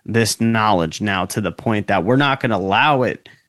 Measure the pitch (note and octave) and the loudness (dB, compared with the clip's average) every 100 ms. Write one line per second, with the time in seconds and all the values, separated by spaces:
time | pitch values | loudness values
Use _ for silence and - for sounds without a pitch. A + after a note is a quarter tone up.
0 | - A2 A2+ - A2+ A2+ G#2+ F#2+ E2 - | -4 0 0 0 0 2 2 2 0 -2
1 | G#2 F#2+ F2 - F#2+ - A#2 G#2+ G2 G2 | -2 -2 -2 -4 -4 -4 -2 -2 0 0
2 | F2 C3 C#3+ C3+ B2+ G#2 F#2+ G#2 D3 C#3 | 2 2 2 0 -2 -2 0 2 2 2
3 | A#2 - - - | 0 -4 -12 -20